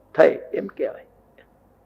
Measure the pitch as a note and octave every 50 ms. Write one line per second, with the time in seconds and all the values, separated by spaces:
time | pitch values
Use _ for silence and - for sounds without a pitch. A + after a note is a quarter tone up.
0 | _ _ - - D#3+ - - - - - - E3+ - G3 - - C#3 - - -
1 | - - _ _ _ _ _ - - _ _ _ _ _ _ _ _